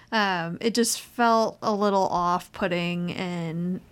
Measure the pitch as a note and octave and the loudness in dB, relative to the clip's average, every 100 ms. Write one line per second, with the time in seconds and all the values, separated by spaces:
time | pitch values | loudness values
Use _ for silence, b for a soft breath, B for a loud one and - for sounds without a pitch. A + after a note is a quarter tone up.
0 | B A3+ G3 F3+ E3 F3 A3+ A#3+ A3+ - | B 0 0 0 -4 -2 -2 2 0 0
1 | - - A#3 A3+ A3 - - G3+ G#3 G3 | -8 0 4 4 2 -2 -2 2 2 4
2 | F#3+ F3 F3 F3+ - - F#3+ F3 F3 F3 | 2 2 2 0 -4 -4 -2 0 -2 -2
3 | F3 - F3+ F3 E3 E3 F3 F#3 - | -4 -4 -6 -4 -6 -4 -4 -4 -8